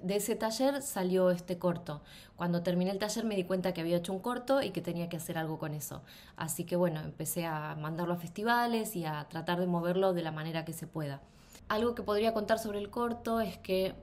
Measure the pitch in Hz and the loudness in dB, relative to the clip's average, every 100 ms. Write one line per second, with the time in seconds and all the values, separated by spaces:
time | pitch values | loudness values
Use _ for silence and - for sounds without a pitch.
0 | 180 202 208 220 220 226 262 277 269 208 | -2 0 0 0 0 2 2 2 -2 0
1 | 180 185 185 175 - 175 180 175 - 147 | 2 6 6 4 0 0 0 0 -4 -10
2 | - - - - 175 175 175 175 185 196 | -12 -20 -16 -4 0 2 2 2 2 0
3 | 214 233 220 202 180 185 185 180 165 175 | -2 0 0 0 0 0 0 0 2 2
4 | 170 190 233 247 247 269 233 175 165 170 | 2 -4 -2 -2 2 2 2 -2 -2 -2
5 | 170 165 - 170 156 160 156 147 - 139 | -2 -4 -4 -2 -2 -2 -4 -4 -6 -10
6 | - - - - 160 - 170 175 175 156 | -14 -20 -16 -8 -6 -4 0 2 4 2
7 | 156 - 160 180 165 156 151 156 151 165 | -6 -6 -4 -2 -2 -2 -4 -6 -4 -2
8 | 175 175 170 - 226 240 240 226 214 175 | -2 -2 -4 -4 2 2 2 0 0 -2
9 | 160 151 147 165 165 175 180 175 170 180 | -2 -4 -6 -6 0 2 2 2 2 4
10 | 190 175 160 156 160 165 160 160 160 - | 4 2 0 -4 -4 -4 -4 -8 -8 -6
11 | 143 139 - - - - - 214 240 233 | -4 -6 -12 -20 -20 -12 -2 2 2 0
12 | 202 208 226 220 208 220 220 202 202 240 | 0 2 4 2 2 2 2 -4 -4 -2
13 | 240 233 233 226 220 - - 185 190 - | -2 -2 -2 0 0 -4 0 2 2 -2